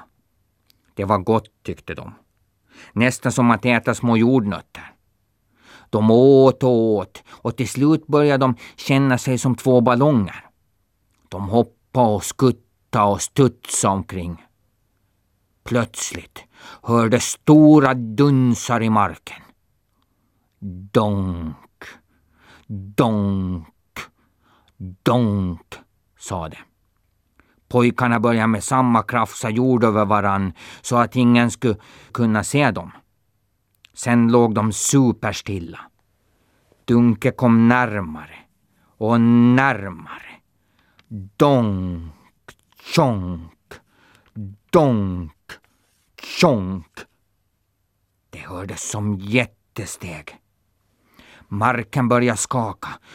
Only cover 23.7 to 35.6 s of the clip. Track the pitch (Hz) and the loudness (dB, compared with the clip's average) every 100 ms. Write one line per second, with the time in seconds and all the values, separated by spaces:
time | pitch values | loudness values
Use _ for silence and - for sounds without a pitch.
23.7 | _ _ - - _ _ _ _ _ _ | _ _ -20 -20 _ _ _ _ _ _
24.7 | _ 92 92 - 120 113 101 90 85 _ | _ -18 -6 -2 2 2 0 -2 -6 _
25.7 | - _ _ _ _ - 92 80 - - | -20 _ _ _ _ -10 -8 -10 -14 -20
26.7 | _ _ _ _ _ _ _ _ _ _ | _ _ _ _ _ _ _ _ _ _
27.7 | 123 120 117 123 117 117 117 113 107 - | 0 0 0 -2 0 0 0 -2 -4 -2
28.7 | 131 127 117 - 120 110 - 117 110 131 | -2 2 0 0 -4 -4 -6 -6 -2 0
29.7 | 123 113 107 101 104 101 98 95 - - | 2 2 2 0 0 0 -2 -4 -8 -20
30.7 | - - 120 113 127 120 120 120 - 123 | -18 -4 -2 0 0 2 4 2 -2 -2
31.7 | 101 - - - - 113 107 101 143 139 | -2 -8 -20 -16 -4 -2 0 -2 0 0
32.7 | 92 87 - _ _ _ _ _ _ _ | -2 -12 -20 _ _ _ _ _ _ _
33.7 | _ _ - 123 120 117 120 117 104 107 | _ _ -10 -2 2 4 4 4 2 -2
34.7 | 98 - 139 123 - 110 92 - 98 | -4 0 2 2 0 -6 -8 -10 -10